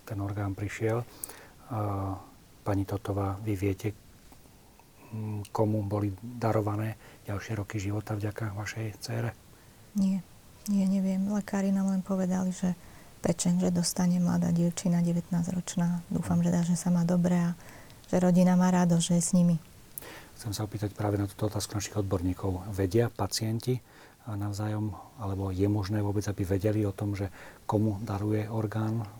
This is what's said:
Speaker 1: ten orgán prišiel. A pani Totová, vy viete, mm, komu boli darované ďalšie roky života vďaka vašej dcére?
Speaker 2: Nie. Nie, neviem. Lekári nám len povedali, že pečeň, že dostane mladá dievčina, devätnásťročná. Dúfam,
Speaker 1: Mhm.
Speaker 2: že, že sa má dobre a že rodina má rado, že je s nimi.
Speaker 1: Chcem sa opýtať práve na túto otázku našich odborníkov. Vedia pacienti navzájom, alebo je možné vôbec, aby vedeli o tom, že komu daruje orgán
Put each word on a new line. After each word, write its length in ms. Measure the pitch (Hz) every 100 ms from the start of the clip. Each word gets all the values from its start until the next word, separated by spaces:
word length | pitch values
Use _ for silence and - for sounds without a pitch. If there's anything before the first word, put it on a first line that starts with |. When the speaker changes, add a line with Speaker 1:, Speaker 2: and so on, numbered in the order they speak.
Speaker 1:
ten 180 | - 101
orgán 320 | 98 101 101
prišiel. 480 | 98 101 - 110 113 120 - - - - - -
A 460 | 110 104 101 98 95 - - - -
pani 240 | - 98 98
Totová, 480 | 98 - 98 98 98
vy 140 | 107 101
viete, 340 | 98 98 107 104 - - - - - - - - - - -
mm, 400 | 110 107 104 101
komu 320 | - 107 110
boli 320 | 101 104 101 95
darované 760 | 117 123 113 110 104 104 110 110 - - -
ďalšie 320 | 101 - 107
roky 200 | 101 110
života 360 | 98 104 104
vďaka 400 | 107 104 101 107
vašej 320 | 98 101 - 110 -
dcére? 320 | - 117 117 - - - - - - 208
Speaker 2:
Nie. 260 | 196 190 - - - - -
Nie, 160 | 202 190
neviem. 400 | 196 190 190 196
Lekári 480 | 208 196 202 196
nám 160 | 196 190
len 160 | 190 185
povedali, 480 | 190 185 185 185
že 240 | 180 185 180 - - - -
pečeň, 380 | - 175 - 175
že 100 | 180
dostane 500 | 175 175 - 180 180
mladá 320 | 175 175 175
dievčina, 480 | 170 170 170 180 170
devätnásťročná. 1040 | 175 170 170 175 170 180 - - 175 175 170
Dúfam, 300 | 170 170 175
Speaker 1:
Mhm. 80 | 175 175
Speaker 2:
že, 60 | 170
že 60 | 175
sa 160 | -
má 80 | 175
dobre 320 | 170 180 175 175
a 220 | 170 175 - - - - -
že 160 | 180
rodina 320 | 180 180 180
má 160 | 180 185
rado, 320 | 180 175 170
že 160 | 165 175
je 60 |
s 100 | 170
nimi. 240 | 180 175 170 - - - - - - - -
Speaker 1:
Chcem 160 | 113
sa 80 | 101
opýtať 320 | 107 104 104
práve 240 | - 104 101
na 80 | 101
túto 240 | - 107
otázku 240 | 101 -
našich 240 | 104 - -
odborníkov. 720 | 98 98 90 92 98 92 95
Vedia 400 | 95 98 107 117
pacienti 720 | - 104 - 110 113 117 127 - - - -
navzájom, 680 | - 104 104 101 107 107 107 92 - -
alebo 320 | 101 95 98
je 160 | 92 104
možné 320 | 104 101 107
vôbec, 240 | 101 101
aby 220 | 104 98 95
vedeli 400 | 95 107 107 104
o 80 |
tom, 200 | - 104
že 160 | 98 98 - - - -
komu 320 | 107 107 98
daruje 460 | 107 104 104 107 107
orgán 560 | 110 110 107 110 113 104 117